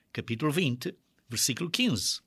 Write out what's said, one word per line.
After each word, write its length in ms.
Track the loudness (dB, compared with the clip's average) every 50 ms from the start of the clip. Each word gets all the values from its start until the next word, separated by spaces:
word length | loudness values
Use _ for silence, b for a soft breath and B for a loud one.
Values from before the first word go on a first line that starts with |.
| b b
capítulo 380 | -8 -6 -4 -4 -2 0 0 0
vinte, 480 | 2 2 2 0 0 -2 -4 -8 -8 -10 _ _ _ _ _ -8
versículo 420 | -2 0 0 0 0 0 -2 -2
quinze. 500 | 0 2 2 4 2 2 0 -2 -2 -4 _